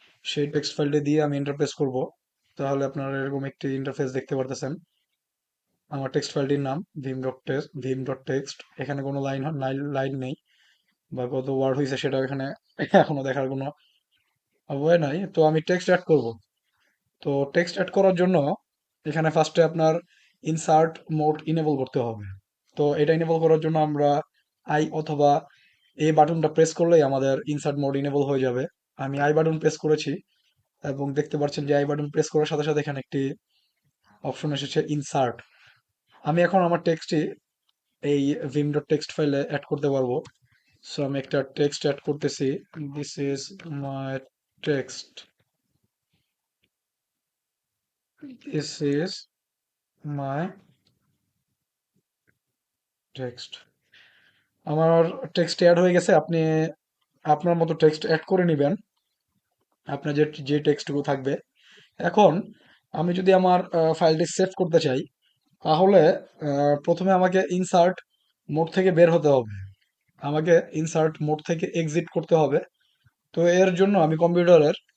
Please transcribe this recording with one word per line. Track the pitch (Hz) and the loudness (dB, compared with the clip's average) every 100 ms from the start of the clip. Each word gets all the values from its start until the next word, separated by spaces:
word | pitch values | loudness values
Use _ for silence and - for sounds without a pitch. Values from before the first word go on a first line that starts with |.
| _ _ | _ _
সেই | - - 143 | -8 -4 -2
টেক্সট | 151 - - | -2 -4 -4
ফাইলটি | 147 151 | -2 0
দিয়ে | 143 151 | 0 0
আমি | 147 143 | 0 -2
ইন্টারফেস | 143 143 143 | -4 -4 -4
করব। | - 143 127 165 _ _ _ _ - | -2 -4 -2 -6 _ _ _ _ -8
তাহলে | 139 139 135 | -4 -4 -4
আপনারা | 139 135 135 | -6 -6 -6
এরকম | 135 139 139 | -6 -6 -8
একটি | - 139 135 | -8 -6 -6
ইন্টারফেস | 135 135 135 | -6 -6 -4
দেখতে | 131 - 135 | -4 -6 -6
পারতেছেন। | 131 127 131 160 _ _ _ _ _ _ _ _ _ _ - | -4 -6 -8 -10 _ _ _ _ _ _ _ _ _ _ -14
আমার | 139 131 | -8 -4
টেক্সট | 151 - | -4 -4
ফাইলটির | 151 139 143 | -4 -2 -2
নাম | 139 143 - 156 | -2 -6 -10 -12
vim | 135 131 | -10 -6
dot | 131 127 - | -6 -8 -6
text, | 135 143 151 | -6 -6 -10
vim | 131 131 131 | -6 -6 -6
dot | 131 - | -8 -4
text। | 135 - - - - | -6 -6 -16 -18 -12
এখানে | 135 143 | -8 -6
কোনো | 139 139 | -6 -6
লাইন | 139 135 135 | -6 -6 -6
হ-, | 147 | -4
নাই, | 131 135 | -4 -4
লাইন | 143 135 135 135 | -6 -4 -4 -6
নেই | 127 151 _ _ _ _ _ _ - | -8 -10 _ _ _ _ _ _ -14
বা | 127 123 | -8 -6
কত | 135 131 | -6 -4
ওয়ার্ড | 135 135 131 | -2 -2 -2
হয়েছে | 139 135 | -2 -4
সেটাও | 143 135 | -4 -4
এখানে | 131 139 135 - _ - | -4 -6 -8 -12 _ -10
<laughs> | 139 | 2
এখনো | 190 - 143 | 4 4 0
দেখার | 135 135 131 | -4 -4 -4
কোনো | 135 135 - _ _ _ _ _ _ _ _ - | -4 -8 -12 _ _ _ _ _ _ _ _ -10
উপায় | 139 151 170 | -4 2 2
নাই। | 147 156 196 | 2 -4 -4
তো | - | 2
আমি | 156 156 | 2 2
টেক্সট | 160 180 180 | 0 -2 2
অ্যাড | 180 | 0
করব। | - 151 117 117 _ _ _ _ _ _ _ _ | 4 2 2 -8 _ _ _ _ _ _ _ _
তো | 151 139 139 | -4 -2 0
টেক্সট | 170 175 196 | -2 -2 -4
অ্যাড | 185 | -2
করার | 196 190 175 | 2 2 4
জন্য | 180 175 139 196 _ _ _ _ 156 | 2 2 0 -4 _ _ _ _ -8
এখানে | 151 160 | -2 0
ফার্স্টে | 160 156 - | 2 0 4
আপনার | 160 165 160 165 - _ _ _ | 2 4 2 0 -4 _ _ _
ইনসার্ট | 156 160 160 160 160 160 - | -6 -4 2 4 4 -2 -6
মোড | 156 151 151 - | -2 0 -2 -2
এনেবল | 165 156 139 | -2 0 -2
করতে | 131 143 | -2 -4
হবে। | 120 110 101 98 _ _ _ - | -4 -6 -12 -18 _ _ _ -2
তো | 147 143 | 0 2
এটা | 147 | 2
এনেবল | 160 165 165 | 2 2 2
করার | 160 160 | 4 4
জন্য | 160 160 | 2 0
আমরা | 151 147 143 143 - _ _ _ - | 0 2 2 2 -2 _ _ _ -4
আই | 151 156 | -2 0
অথবা | 156 156 147 147 147 - _ _ _ _ - | -4 -4 2 4 4 -2 _ _ _ _ -2
এ | 156 | 2
বাটনটা | 156 151 165 156 | 4 4 4 0
প্রেস | 156 160 | 2 2
করলেই | - 170 165 | 2 4 6
আমাদের | 139 135 135 135 147 | 4 2 0 -2 -2
ইনসার্ট | 147 147 143 | -4 -4 -2
মোড | 139 139 | -2 -2
এনেবল | 143 139 | -2 -2
হয়ে | 139 139 | 0 0
যাবে। | 131 123 156 _ _ - | 0 -2 -6 _ _ -12
আমি | 135 139 | -8 -2
আই | 147 | 2
বাটন | 151 160 156 | 2 2 0
প্রেস | 156 151 | -2 -2
করেছি | 151 151 143 170 - _ _ _ _ _ | 0 0 -2 -8 -10 _ _ _ _ _
এবং | 151 139 143 | -10 -6 -4
দেখতে | 139 143 147 | -4 -4 -2
পাচ্ছেন | 143 151 143 | -4 -4 -2
যে | 143 | 0
আই | 143 | 0
বাটন | 147 147 | -4 -4
প্রেস | 156 151 | -2 0
করার | 156 151 | 0 -2
সাথে | 156 | -2
সাথে | 151 151 | -2 -2
এখানে | 143 139 | -4 -8
একটি | - 143 135 156 _ _ _ _ _ _ _ _ | -6 -4 -4 -6 _ _ _ _ _ _ _ _
অপশন | 135 - 151 | -10 -6 -6
এসেছে | 139 139 160 156 | -6 -4 -4 -2
ইনসার্ট। | 147 143 147 123 120 - _ _ _ _ _ _ _ | -4 -4 -2 -2 -4 -16 _ _ _ _ _ _ _
আমি | 147 165 | -4 0
এখন | 175 190 | 2 4
আমার | 170 170 | 2 0
টেক্সটটি | 175 160 - 160 180 - _ _ _ _ _ _ | 0 -2 -2 -2 -2 -8 _ _ _ _ _ _
এই | 147 143 139 151 | -2 0 0 -2
vim | 147 147 147 | -4 -2 -2
dot | 147 143 | -2 -2
text | 147 - | -2 -2
ফাইলে | - 147 139 | -2 0 0
অ্যাড | 139 143 - | -2 -6 -6
করতে | 147 143 | -4 0
পারবো। | 139 127 127 - _ _ _ _ _ | 0 0 -2 -6 _ _ _ _ _
So | - - | -14 -6
আমি | 139 139 | -4 -4
একটা | 131 143 | -4 -4
টেক্সট | 135 - 147 - | -4 -2 -2 0
অ্যাড | 147 139 | -4 -4
করতেছি। | - 147 147 - 135 143 - 165 | -4 -4 -4 -2 -4 -4 -8 -14
This | 143 147 143 - | -12 -10 -10 -6
is | 139 139 - 196 170 | -6 -6 -8 -16 -12
my | 143 139 135 135 135 - _ _ _ | -10 -8 -8 -8 -8 -12 _ _ _
text। | - 139 - - - - - _ _ _ _ _ _ _ _ _ _ _ _ _ _ _ _ _ _ _ _ _ _ _ _ _ _ _ _ _ | -4 -4 -4 -12 -18 -20 -20 _ _ _ _ _ _ _ _ _ _ _ _ _ _ _ _ _ _ _ _ _ _ _ _ _ _ _ _ _
This | 285 247 285 156 143 - | -20 -18 -8 -8 -8 -6
is | 147 143 185 - - _ _ _ _ _ _ _ | -2 -2 -4 -8 -18 _ _ _ _ _ _ _
my | 147 143 139 139 185 - _ _ _ _ _ _ _ _ _ _ _ _ _ _ _ _ _ _ _ _ _ _ _ _ _ - | -10 -8 -6 -4 -6 -10 _ _ _ _ _ _ _ _ _ _ _ _ _ _ _ _ _ _ _ _ _ _ _ _ _ -12
text। | 127 123 - - _ _ _ _ _ _ _ _ _ _ - | -12 -12 -20 -20 _ _ _ _ _ _ _ _ _ _ -6
আমার | 151 160 165 170 - - | 0 4 4 2 -2 -8
টেক্সট | - 170 - | -2 -2 4
অ্যাড | 175 170 | 4 6
হয়ে | 185 | 4
গেছে। | 180 175 | 2 4
আপনি | 170 156 165 160 160 160 - _ _ _ _ | 2 2 -2 0 0 -2 -6 _ _ _ _
আপনার | 160 147 175 170 | -2 0 2 0
মতো | 160 | 0
টেক্সট | 160 156 156 156 | 4 2 2 -2
অ্যাড | 160 - | -2 0
করে | 185 175 | 0 2
নিবেন, | 151 143 208 _ _ _ _ _ _ _ _ _ _ - | 2 0 -2 _ _ _ _ _ _ _ _ _ _ -10
আপনার | 143 151 143 | -8 -4 0
যে, | 151 151 | 0 -2
যে | 135 147 | -2 0
টেক্সটগুলো | 147 143 - 143 | 2 0 0 -4
থাকবে। | 143 135 131 139 - _ _ - _ - | -2 -2 -2 -6 -8 _ _ -20 _ -6
এখন | 175 214 196 165 - - _ _ _ | -2 4 4 4 -6 -14 _ _ _
আমি | 151 175 | -4 -2
যদি | 180 185 | 0 4
আমার, | 190 185 180 180 165 | 4 6 2 2 0
আহ, | 160 | 2
ফাইলটি | 160 165 160 170 | 4 2 2 0
সেভ | - 185 - | 0 -2 0
করতে | 175 160 | 2 2
চাই, | 147 127 - _ _ _ _ _ | 2 -2 -6 _ _ _ _ _
তাহলে, | - 156 190 196 156 | -2 2 6 8 6
আহ, | - - - 151 139 143 147 160 | 4 -4 -10 -4 0 0 0 0
প্রথমে | 170 185 | 0 2
আমাকে | 185 185 190 185 | 4 4 2 0
ইনসার্ট | 180 185 180 175 185 - _ _ _ - | -2 0 4 4 2 -12 _ _ _ -6
মোড | 151 165 | -4 -2
থেকে | 190 185 | 0 2
বের | 165 170 | 6 6
হতে | 165 147 | 6 4
হবে। | 135 107 98 98 - _ _ _ _ | 2 0 -10 -16 -20 _ _ _ _
আমাকে | 143 151 165 165 170 | -6 -2 4 2 2
ইনসার্ট | 160 160 160 160 156 | -6 -4 0 0 0
মোড | 151 151 - | -4 -4 -4
থেকে | 165 - 170 | -4 -4 -4
এক্সিট | 160 156 165 | -2 -4 -4
করতে | 175 160 165 | -6 0 2
হবে। | 143 151 - _ _ _ _ _ _ | 2 0 -4 _ _ _ _ _ _
তো | - 175 | 0 2
এর | 180 190 175 | 4 4 4
জন্য | 196 196 | 2 4
আমি | 156 160 | 2 2
কম্পিউটারের, | 170 175 175 170 147 - _ | 2 4 8 8 8 0 _